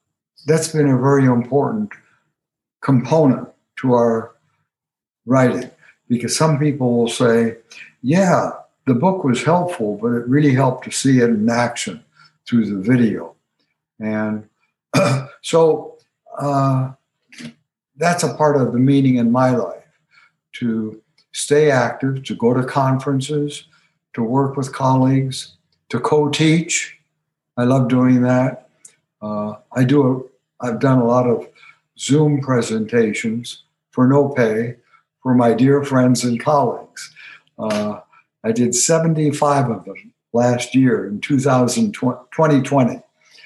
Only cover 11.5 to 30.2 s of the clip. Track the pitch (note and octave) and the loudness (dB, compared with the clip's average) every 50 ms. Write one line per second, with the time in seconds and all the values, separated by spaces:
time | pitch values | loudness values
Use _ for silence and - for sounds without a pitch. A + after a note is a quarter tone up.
11.5 | B2 A#2+ A#2+ A#2 - - - A2 F2 D2+ - _ _ _ - _ _ _ _ - | 2 0 0 -2 -4 -6 -10 -10 -10 -12 -16 _ _ _ -20 _ _ _ _ -2
12.5 | - A#2 A2 G2+ G#2 G2 F#2 A2 C3 B2 A#2+ G#2+ F#2+ E2 E2 - - _ _ _ | 0 0 0 0 -4 -4 -2 0 2 2 2 0 -2 -4 -8 -12 -18 _ _ _
13.5 | _ _ _ _ _ _ _ _ _ - A2 G#2+ G#2+ G#2+ G#2+ G#2+ G#2+ G#2+ G#2+ - | _ _ _ _ _ _ _ _ _ -12 -8 -6 -6 -4 -4 -4 -6 -8 -10 -14
14.5 | _ _ _ _ _ _ _ _ - - G3 B2 C3 C3+ C3 - - - - - | _ _ _ _ _ _ _ _ -2 -2 0 0 0 -2 -4 -8 -16 -18 -8 -2
15.5 | - D#3+ E3 D#3+ D3+ - - - - - _ _ _ _ _ - - - C#3 C#3+ | 2 4 4 4 2 0 -4 -12 -18 -20 _ _ _ _ _ -18 -12 -8 -6 -4
16.5 | C#3+ C#3 C3+ C3+ C3+ C3 C3 C3 C3+ _ _ _ _ _ _ _ - - - - | -2 -2 0 0 0 -2 -2 -4 -8 _ _ _ _ _ _ _ -20 -18 -18 -18
17.5 | - _ _ _ _ _ _ _ _ C3+ D#3 F3 F3 E3+ - D3 - - D3+ D3+ | -20 _ _ _ _ _ _ _ _ -4 -2 -2 0 0 -2 -4 -2 0 0 2
18.5 | C#3+ C#3 B2+ A2+ A#2 A#2+ C3 C3+ C#3 C#3 C3+ C3 B2+ B2 A#2 A2+ A#2+ B2+ B2+ B2+ | 2 2 0 0 0 2 2 4 4 4 4 4 2 2 2 2 2 2 2 2
19.5 | B2+ A#2 G2+ - - - - _ _ _ _ _ _ _ _ _ _ _ _ _ | 0 0 -2 -4 -8 -14 -20 _ _ _ _ _ _ _ _ _ _ _ _ _
20.5 | - - B2 A#2 A2+ A2 A2 A2 G#2+ A2 _ _ _ _ _ _ - - - - | -12 -6 -4 -4 -4 -4 -6 -8 -10 -14 _ _ _ _ _ _ -12 -10 -4 0
21.5 | D3 D3 D#3 D3+ C3+ B2+ A#2+ A#2+ - - - C3+ C3+ C3+ - - G#2+ F2 A2+ A#2 | 2 2 2 2 2 2 0 -2 -4 -4 -6 -6 -6 -6 -8 -10 -6 -2 0 0
22.5 | B2+ C3 B2 B2+ - D3 C3+ C3 C3 C3 - D3 C#3 C3+ C3 D3 D3+ D3 D3 D3 | 0 0 -2 -2 -2 -2 0 0 0 -2 -2 -2 -4 -4 -4 -4 -4 -4 -4 -4
23.5 | C#3+ - - _ _ _ _ _ _ _ _ _ - - A#2 A2 B2 C3+ C#3 C3+ | -8 -12 -18 _ _ _ _ _ _ _ _ _ -8 -6 -4 -2 0 0 0 0
24.5 | C3+ C#3+ C3 C3 - - C3+ C3 C3 C3 C3 C3 C3+ C3+ C3+ C3 C3 - - - | -2 -6 -8 -8 -6 -4 -2 0 2 2 2 2 2 0 0 -2 -6 -10 -12 -16
25.5 | _ _ _ _ _ _ _ - - - - - D#3 D3+ D3 D3 D3 - D#3 D#3+ | _ _ _ _ _ _ _ -8 -8 -6 -2 0 0 2 2 0 0 0 2 2
26.5 | D#3 F3 D#3+ - - - - - - _ _ _ _ _ _ _ _ _ _ _ | 2 2 0 -2 -4 -6 -6 -8 -14 _ _ _ _ _ _ _ _ _ _ _
27.5 | _ - A#2+ B2 C3 C3+ B2 A#2 B2+ B2+ B2+ B2+ B2+ B2 B2 B2+ B2+ B2+ B2+ C3+ | _ -2 0 2 2 2 2 2 2 2 4 4 4 4 2 2 2 2 0 -2
28.5 | - - - _ _ _ _ - _ _ _ _ _ _ G#2+ G#2+ G#2+ G#2 G#2+ G#2+ | -4 -8 -16 _ _ _ _ -20 _ _ _ _ _ _ -10 -8 -6 -6 -6 -8
29.5 | G#2+ - _ _ - B2 C3 C3 C#3+ D3 C3+ B2+ C3 B2+ | -10 -12 _ _ -4 -2 0 2 4 4 2 2 0 -2